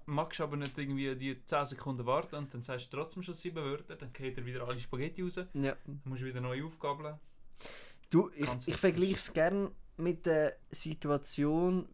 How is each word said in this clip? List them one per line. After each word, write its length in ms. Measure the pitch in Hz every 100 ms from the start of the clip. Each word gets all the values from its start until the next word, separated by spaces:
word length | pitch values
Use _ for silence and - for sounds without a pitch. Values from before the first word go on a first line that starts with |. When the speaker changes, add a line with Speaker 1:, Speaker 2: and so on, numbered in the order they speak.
Speaker 1:
magst 360 | - 147 165 -
du 20 |
aber 140 | 151 147
nicht 180 | 139 151
irgendwie 400 | 139 135 135 135
die 260 | 135 131 -
zehn 180 | 147
Sekunden 400 | 135 135 143 127
warten 300 | 120 139 -
und 180 | 147 139
dann 80 | 120
sagst 320 | 120 127 -
du 60 | 143
trotzdem 240 | 160 185
schon 100 | 180
sieben 320 | 165 175 165
Wörter, 320 | 139 143 - -
dann 160 | 127
geht 240 | - 131 131
dir 80 |
wieder 240 | 120 127 123
alle 100 | 123
Spaghetti 440 | 120 127 156 175
raus. 140 | 180 185
Speaker 2:
Ja. 100 | 180
Speaker 1:
Dann 460 | 139 139 - - 143
musst 160 | 135 127
du 60 | 131
wieder 160 | 127
neu 200 | 127 127 160
aufgabeln. 520 | 160 147 143 151 151 - - - - - - - - -
Speaker 2:
Du, 180 | 165 196 151
ich, 80 |
Speaker 1:
Ganz 200 | 123 123
Speaker 2:
ich 100 | 170
Speaker 1:
hektisch. 60 | -
Speaker 2:
vergleiche 340 | 190 165 190
es 180 | 185 -
gerne 380 | 165 165 196 196 - - -
mit 300 | 165 165 175
der 320 | 156 151 - -
Situation, 1200 | - 156 156 147 143 - - 147 160 180 185 175